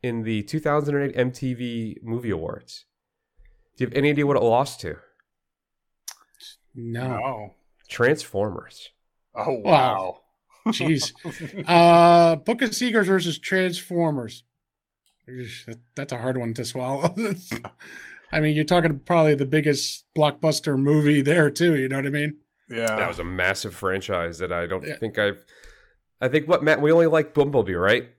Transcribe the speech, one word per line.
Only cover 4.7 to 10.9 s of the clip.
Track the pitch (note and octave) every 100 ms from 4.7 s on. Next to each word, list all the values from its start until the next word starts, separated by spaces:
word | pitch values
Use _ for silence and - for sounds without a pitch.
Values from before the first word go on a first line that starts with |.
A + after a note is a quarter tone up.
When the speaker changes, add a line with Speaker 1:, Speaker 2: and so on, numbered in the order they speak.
| -
Speaker 1:
to? | F2 D#2 _ _ _ _ _ _ _ _ _ _ - - _ _ - - _ A#2+
Speaker 2:
No. | A#2 A#2 B2+ A2+
Speaker 3:
No. | B2+ A#2 G#2 _ _ _ _
Speaker 1:
Transformers. | - B2 D3+ - G2 G#2 F2+ - - - _ _ _ _ A#2
Speaker 3:
Oh, | G#2+ A#2
Speaker 2:
Wow. | G3+ D#3 B2+ G2+ F#2 - _ _ _ _ A3+
Speaker 3:
wow. |
Speaker 2:
Jeez. | A3 C#3